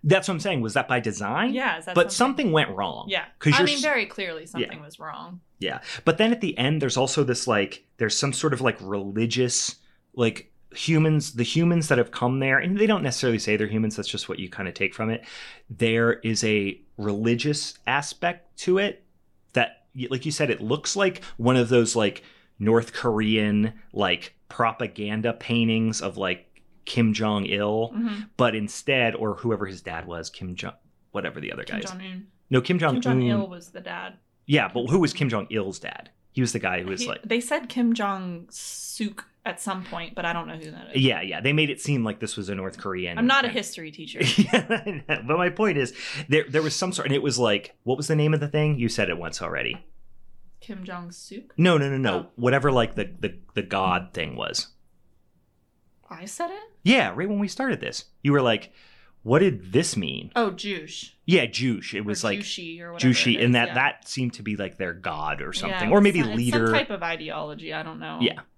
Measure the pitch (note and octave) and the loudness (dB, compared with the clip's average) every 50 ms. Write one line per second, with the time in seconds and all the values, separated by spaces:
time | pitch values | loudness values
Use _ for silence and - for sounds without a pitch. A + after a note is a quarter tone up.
0 | - D3+ F3+ F#3+ F#3 - F#3+ D#3+ - G3+ F#3 C#3 A2+ A2+ G2+ C#3 B2+ - C3 B2 | 6 6 4 4 4 2 -4 -2 0 0 0 0 0 0 0 0 0 2 0 0
1 | G#2+ A2+ G2+ - G#2+ G2 - D#3+ G#3 B3 - B3 C4+ B3 E3+ E3 E3 - F3+ E3+ | 0 -2 -4 -4 -4 -2 0 0 0 0 -2 -2 -2 -2 -4 -4 -6 0 2 2
2 | F3 - F#3+ - B3 C4 C4 - D4 G#3 D#3 D#3 D3 - G2+ F#2+ G2+ F2+ C2+ A#1 | 2 4 4 2 2 2 2 0 0 2 4 4 2 2 -2 -4 -4 -4 -4 -6
3 | - G3+ F#3+ F3 - - - _ - D3+ D3 - - D#4+ D4 C#4+ C4 D4+ D4 B3 | -6 -4 -4 -4 -4 -6 -14 _ 2 4 6 6 4 4 2 0 0 0 0 0
4 | G#3 - - - G3 F3+ E3 D#3+ E3 F3 A3 E3+ - - - D#3 D3 D3+ D#3 - | -2 -4 -6 -8 -8 -8 -8 -10 -12 -10 -6 -6 -6 -6 -8 -14 -16 -18 -18 -16
5 | D3+ D#3 D3 - D#3+ F3 F3+ F3 _ _ _ _ - F2+ C2+ A#1+ - - - - | -14 -12 -12 -12 -14 -14 -16 -18 _ _ _ _ -6 -6 -6 -6 -10 -12 -12 0
6 | - - D#3+ D#3 G#3+ A3+ A#3+ A#3 A3+ E3+ - - A#2+ C3+ D#3 D#3 C#3 B2+ - - | 2 2 4 6 4 4 4 2 0 -4 -2 0 0 2 2 2 0 0 2 2
7 | C3 B2+ - - C#3+ B2 B2 - - C3 A2+ G#2 G2 F#2+ - - _ _ _ _ | 0 2 2 0 2 2 2 -2 2 2 2 2 2 0 -2 -12 _ _ _ _
8 | A#2+ G#2+ - - - C#3 C3 - - A#2 B2 A#2+ C3 B2+ G#2+ - G2 F#2 G2+ G2+ | 0 0 0 0 0 0 -2 0 0 0 0 2 2 0 0 0 -4 -4 -4 -4
9 | G2 G2+ G2 G#2+ A2+ A#2 A2+ B2 B2+ A#2+ - - - - - _ _ _ _ _ | -4 -4 -2 0 0 0 2 0 0 2 2 0 -2 -2 -6 _ _ _ _ _
10 | _ _ _ B2+ A#2+ A2+ A2 - - _ _ _ - - - - - D#3 E3 D#3 | _ _ _ 0 2 2 2 -2 -14 _ _ _ -20 -20 -12 -6 0 2 4 6
11 | D#3 D#3+ D#3 D3+ D3 - - A#2 A#2+ - - D#3+ E3+ E3+ F3 E3+ D#3 - C#3+ B2 | 6 6 4 2 2 -2 -2 -4 -2 0 2 4 4 4 4 4 4 4 4 4
12 | B2+ - - - B2 B2 B2+ C3+ C3+ C3+ C3 C#3 - F3+ F#3+ G3+ G#3+ G#3+ G#3+ F#3+ | 4 2 0 -2 0 0 0 2 2 2 2 2 2 2 2 4 4 4 4 2
13 | D3 C3 B2 - - B2+ A2+ G#2+ - - G#2+ G2+ G#2+ G2+ G#2 A2 A2 G#2+ G#2+ - | 2 0 -2 0 2 2 2 2 2 2 2 2 2 0 2 0 0 0 -2 -4
14 | G2+ - - G2+ - - A#2 - G2 F2+ - - G2 F2+ E2+ - G2 G2 - - | -6 -6 -6 -6 -6 -6 -8 -8 -8 -10 -8 -8 -8 -8 -4 -2 -2 -2 -2 -2
15 | A2 A2 A2+ A2+ - - - - - - - - - _ B2 - A#2+ A2+ A2+ A2+ | -2 -2 -2 -4 -6 -14 -18 -16 -16 -18 -18 -20 -16 _ -2 0 2 4 4 4
16 | A#2 A#2 A#2 - - A2+ A2+ G#2 - G#2+ G#2+ G#2+ G2+ G2 F#2+ - - _ _ - | 4 4 2 2 0 -2 0 0 2 2 2 2 2 0 -4 -8 -14 _ _ -6
17 | G#2 G#2 G#2 G2+ A2 A2+ A#2+ A#2 - D3 D3 D3 - - - - _ - B2+ C#3 | -4 -2 -2 0 2 2 2 2 2 -2 -2 -2 -4 -8 -12 -8 _ 0 0 0
18 | D3 - - - - E3+ F3 F3+ - - _ - - - F3+ F#3+ G3+ G3+ F#3 - | 0 -4 -8 -4 -4 -4 -4 -4 -12 -20 _ -6 0 2 2 2 2 0 -4 -6
19 | _ _ _ _ _ _ _ _ _ _ _ B2+ A#2 - - _ _ _ _ C3 | _ _ _ _ _ _ _ _ _ _ _ 0 0 0 -2 _ _ _ _ -10
20 | B2+ A#2+ C3+ B2+ C3+ D#3 D3 - D#3+ B2+ A2 - - G#2+ C3 D3+ - - - G3 | -6 -4 -6 -4 -4 -4 -2 -2 0 0 0 -2 0 -2 -2 -2 -2 -4 0 2
21 | G3 F#3+ F#3 - - - - - A#2 A#2+ B2+ B2+ B2 A2+ B2+ A#2+ A#2 A2+ - A#2 | 2 2 2 -2 -12 -14 -8 0 2 4 6 6 4 6 6 6 6 4 2 2
22 | G#2+ G2+ F#2+ - - - - _ _ _ _ _ G#2 G#2+ A2+ A#2 A2+ - - - | 2 2 0 -4 -16 -20 -20 _ _ _ _ _ 2 4 6 4 4 2 -8 -2
23 | - B2 A2 G#2+ A2 G#2+ A2 A2 G#2+ G#2+ G#2 G#2 G#2 A2 A2 - - - - G2+ | 0 0 2 2 2 4 4 4 4 4 4 4 2 2 0 -6 -18 -12 -2 0
24 | G2+ F#2 F2+ F2+ - - _ _ _ _ - - A#2+ A2+ A2+ - B2 G2+ - - | 2 2 2 0 -4 -14 _ _ _ _ -2 0 0 0 2 -2 -6 -8 -6 -6
25 | G#2 G#2 G#2+ A2 A2 A#2 A#2 - - - A#2 A#2 A#2 A2+ A2+ A2+ A2+ A2+ A2 - | -6 -4 -4 -2 -2 -2 -2 -4 -4 -2 0 2 2 2 2 2 2 0 0 -2
26 | - G2 - F#2 G2 F#2 F2+ - - _ _ _ _ _ _ - _ - - B2+ | -4 -6 -4 -2 -2 -2 -2 -4 -8 _ _ _ _ _ _ -20 _ -4 0 2
27 | A#2 A2 G#2+ A2 A2+ G#2+ G#2 G#2 G2 - - G2+ G#2 G#2 G#2+ A2 A2+ A2+ - G#3 | 4 4 4 2 0 0 0 0 0 0 0 0 0 0 0 0 -2 -2 -4 -4
28 | A#3 A3+ - G#2 - - _ - B2+ A#2+ A2 A2 G#2 G2+ - - - - C#3 C3 | -4 -4 -4 -6 -10 -12 _ 2 2 2 2 0 -4 -4 -8 -8 -2 0 2 4
29 | B2 A2+ G#2+ - A2 G#2+ G2+ - - A#2 A2+ G2 G2+ F#2+ F#2+ F2 - F#2 E2+ D#2+ | 4 2 0 0 -2 -4 -4 -2 -2 -2 0 0 -2 -6 -8 -12 -12 -10 -10 -10
30 | D#2 D#2+ E2+ E2+ E2 - - - F#2+ F2+ F2+ F#2 F#2+ F#2+ - _ _ _ _ _ | -8 -8 -10 -10 -10 -10 -12 -10 -10 -10 -8 -8 -10 -12 -12 _ _ _ _ _
31 | _ _ _ G2+ - D#2 - - C#2+ G1+ - - A#1 - - - - - F#3 F#3 | _ _ _ -6 -6 -6 -8 -8 -8 -8 -8 -8 -8 -6 -6 -6 -6 -6 -10 -12
32 | F#3 F#3+ F#3 F#3 G3 - _ _ _ _ C3 B2+ B2+ - F3+ F3 D#3+ D#3 C3 B2+ | -12 -12 -12 -14 -14 -16 _ _ _ _ 2 2 4 4 2 2 4 2 2 2
33 | A#2+ B2+ B2+ C3 B2 A#2+ A#2 A2 G2+ - - - - - _ F2+ F2+ F2+ F2 F2 | 2 2 2 4 4 4 2 2 0 -4 -8 -16 -18 -18 _ -14 -12 -10 -10 -10
34 | F#2 F#2 - - _ _ _ _ _ - C#3+ C#3+ A2+ F#2 G2 A#2+ A#2+ B2 C#3+ F#3+ | -10 -12 -14 -18 _ _ _ _ _ 2 2 2 2 2 -2 -4 -2 2 4 4
35 | E3 C#3 - - D3 C3 A#2 G#2+ G2 - - A2 G2 F#2+ F#2 - - - - - | 4 2 2 0 -2 0 0 -2 -4 -2 -4 -4 -4 -4 -6 -8 -10 -12 -12 -12
36 | - - _ _ _ _ _ - B2+ A2+ - A2+ - F#2+ F#2 F2+ F2 F#2 G2 F#3 | -18 -20 _ _ _ _ _ 0 0 0 0 -2 -2 0 -2 -2 -2 -4 -4 -4
37 | A#3+ B3 - - - - A3+ A#3+ A#3+ - D4 D#4+ C4 A#3+ - B3+ A#3+ A#3 A#3 A#3 | -4 -6 -6 -8 -4 -2 -2 -2 0 -2 -2 -4 -4 -4 -2 0 2 2 2 2
38 | G#3 G3+ G3 F#3+ F#3 F3+ F3 E3+ E3+ - - - - - - - - - - - | 0 -2 -2 -4 -6 -8 -10 -10 -14 -16 -16 -14 -12 -12 -12 -12 -12 -12 -8 -6
39 | A3 G#3 - - - _ _ _ _ A3+ F#3 - - G#3 F#3+ F#3 F#3 - - E3+ | -6 -6 -6 -10 -18 _ _ _ _ -10 -8 -8 -6 -6 -6 -6 -8 -10 -10 -10
40 | E3+ E3 - - F3 E3+ E3+ E3+ E3 D#3+ D#3+ D#3+ D#3+ D3+ D#3+ F3 - - - C3 | -10 -10 -8 -6 -4 -4 -4 -4 -6 -8 -10 -12 -12 -14 -14 -16 -18 -4 0 2
41 | C3 C3 A2+ D#2+ F2 F#2+ F2 D#2+ A2+ C3+ C#3+ D3+ D#3 C#3+ C#3 - - - C#3+ C3+ | 4 4 2 2 -2 -6 -6 -2 0 2 2 4 2 0 0 -6 -2 -2 0 0
42 | A2+ A2 G#2 - - G#2 - - G2+ F2+ G2+ F#2+ F#2+ F#2+ F#2 - - G2+ F#2 F2+ | 0 -2 -2 -4 -6 -8 -6 -6 -6 -6 -6 -6 -6 -8 -8 -8 -8 -6 -6 -4
43 | F2+ F2 E2+ A3 A#3 B3 C4+ C#4 C4 A#3 A3+ A#3 G3 - - - E3 D#3 D3+ - | -4 -4 -2 0 2 2 4 2 2 0 -4 -4 -6 -6 -10 -12 -14 -14 -14 -16
44 | D#3+ D3+ - - - B2+ - - G#3 - - - - - A3+ G3+ - G3+ G3 D3+ | -16 -14 -4 -2 0 0 4 4 4 6 4 2 2 2 -2 -2 -2 -6 -8 -8
45 | - - D#3 - A2 A#2+ D3+ E3+ F3+ F3+ F3 - G#3+ G#3 E3+ C#3+ C3+ B2 - - | -4 -4 -4 -4 0 0 0 2 2 0 2 2 0 2 2 2 0 -2 -4 -10
46 | - - - C#3+ D3+ - C3+ D#3 D3+ - C3 D#3 D#3 D#3 D3 - F#3 F#3 F3+ - | -12 -10 -10 -10 -2 2 2 2 2 2 0 0 2 2 0 -2 -2 -2 -2 -4
47 | - C3 D3 C#3+ - C#3+ B2 A#2 B2 A2 G#2 G2+ G#2 - - _ _ A#2 B2+ C#3+ | 0 0 0 2 2 0 2 4 4 4 4 2 0 -6 -20 _ _ -2 -2 -2
48 | D3 D3+ D#3+ D3+ D3 D#3 D#3 D3+ D3 D3 D3 D3+ D3+ D3+ D3+ B2+ A#2+ A2+ - - | 0 0 2 4 4 4 2 2 0 0 0 2 2 2 2 2 0 0 2 0
49 | G#2 F2+ E2+ E2 E2+ D#2+ - - F#2 E2 E2 C2+ B1 A#1+ - - - - - - | 0 0 0 -4 -4 -8 -6 -6 -6 -4 -4 -4 -4 -4 -6 -8 -12 -16 -18 -18
50 | - - - - - - - - - - - - - - G#3+ F#3+ F#3 F#3 F3+ F3 | -18 -18 -18 -18 -18 -18 -18 -18 -18 -20 -20 -20 -14 -14 -12 -12 -12 -12 -12 -12
51 | F3 E3+ F3 - - - - G3+ - - - - D#3+ F3+ F3 D3+ C#3 C#3 C#3 C3+ | -12 -14 -16 -18 -18 -16 -16 -16 -18 -12 0 4 4 6 6 4 4 2 0 0
52 | C3 A2+ F#2 F2+ F2 - _ - A#2+ B2 B2+ C#3 B2 D3 C3 B2 A#2 A2 - - | 0 0 0 0 -4 -6 _ -2 2 2 2 4 4 4 4 4 2 2 0 -4
53 | G2+ F#2 F2 - - - - - - - - G#2+ F#2+ F#2 G2 G2 F#2+ F#2 F2+ F2+ | -6 -6 -6 -6 -6 -6 -6 -6 -18 -8 -6 -6 -4 -2 0 0 2 2 2 2
54 | F#2 - - - E2 D#2 B1+ A1+ - - - - - - _ _ _ _ _ _ | 0 -4 -6 -6 -6 -4 -4 -6 -6 -4 -4 -4 -6 -6 _ _ _ _ _ _
55 | _ _ _ _ _ _ _ _ _ _ _ _ _ _ _ _ _ _ _ _ | _ _ _ _ _ _ _ _ _ _ _ _ _ _ _ _ _ _ _ _
56 | _ _ F#3 E3 F3 G3+ - - F4 E4+ F#4+ G#4 G#4+ A4+ _ - _ F3 B3+ C4 | _ _ -18 -16 -14 -14 -8 -8 -6 -6 -8 -10 -14 -18 _ -2 _ 4 4 6
57 | E3+ G2+ F2+ A#2 F3 G3+ G#3 G3+ G#3 G3+ - - - C4+ E3+ - - - - - | 4 0 -2 -4 -4 -2 -2 -2 -2 -2 -2 -4 -2 -2 -2 -4 -4 -8 -8 -8
58 | - _ _ _ _ C#3 C#3+ C#3+ B2+ A#2+ A2+ G#2+ - - _ - - - - - | -12 _ _ _ _ 4 4 6 6 4 2 2 -2 -8 _ -20 -20 -20 -20 -20
59 | - - _ _ - A2 B2 D#3 F#3+ G3 C#3 G#2 - F2+ F#2 B2+ F3+ - - - | -20 -20 _ _ -2 2 4 6 6 4 2 0 -8 2 2 2 2 2 0 -2
60 | F#2 C#2+ C2 - - - - B3 A#3 G#3 F3+ - - G#3 G3 E3+ D#3 - - - | -4 -4 -6 -8 -10 -6 -2 0 0 0 -2 -6 -8 -8 -8 -8 -10 -12 -14 -14
61 | - - _ _ _ - F3 F3 B2+ A#2 - - B2 C3 A#2 F#2+ - - - G2+ | -14 -16 _ _ _ 4 4 4 4 2 0 0 0 0 0 0 -4 -6 -6 -6
62 | G#2+ G#2 G#2 F2+ - A2 G2+ G2+ - - - - F3+ E3 E3 E3 - - - - | -4 -2 -4 0 0 0 0 -2 -4 -8 -8 -8 -8 -12 -12 -14 -14 -14 -6 2
63 | - B2+ B2 - - B2 A2+ - A2+ B2 B2 A#2+ A#2+ A#2+ - B2 C3 C#3+ - - | 4 6 6 6 6 4 4 4 6 6 6 4 4 2 2 2 2 2 0 -2
64 | - - - C3+ B2+ A#2+ - - G#2+ G#2+ G#2 G2+ G2 F#2 - - F#2+ F2 E2+ F2+ | -12 -10 -6 -4 -4 -4 -4 -6 -6 -6 -4 -4 -4 -6 -4 -6 -6 -6 -6 -6
65 | F2+ F2 D#2+ D2+ D#2 D#2 D2+ - C#2 D2 - - - - - F#3 - A2 F3 G#3 | -6 -6 -4 -4 -4 -4 -4 -4 -6 -6 -6 -4 -4 -4 -4 -2 0 4 6 8
66 | G3+ G3+ F3 F3 C#3 A2 G#2+ A2+ A#2+ B2 A#2 A#2 A2+ A2+ A2+ - - - G#3 F#3+ | 8 8 6 4 0 2 0 0 0 2 2 4 4 4 4 2 2 0 -4 -6
67 | E3+ E3+ E3 D#3+ D#3 D#3 D#3+ D#3 D3+ D3+ D3+ D3+ D#3+ D#3+ D#3 D#3 D#3 E3 D#3+ D#3 | -4 -6 -6 -6 -8 -8 -8 -8 -8 -8 -10 -12 -10 -8 -8 -8 -8 -10 -12 -12
68 | D#3+ D#3 D#3 E3 - - - - - _ _ | -12 -10 -6 -2 -2 -2 -2 -4 -14 _ _